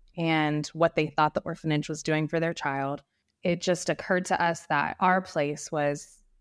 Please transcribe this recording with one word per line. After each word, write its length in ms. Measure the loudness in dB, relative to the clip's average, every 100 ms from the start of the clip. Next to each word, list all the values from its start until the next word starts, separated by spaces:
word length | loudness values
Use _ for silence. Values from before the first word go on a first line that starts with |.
| -14 -4
and 500 | 0 2 2 0 -2
what 260 | 2 2
they 120 | 2 0
thought 260 | 2 2
the 80 | 0
orphanage 480 | -6 -6 0 0 -2
was 140 | -6
doing 260 | -2 0 0
for 100 | 0
their 140 | -2
child. 500 | -4 -4 -2 -4 -6 _ _ _ _
It 180 | -2 0
just 280 | 0 0 0
occurred 380 | -4 0 0 0
to 160 | 0
us 240 | 0 -2 -2
that 280 | 0 0 2
our 200 | 2 2
place 520 | 0 -2 -2 -4 -6
was 500 | -2 0 -2 -8 -20 _ _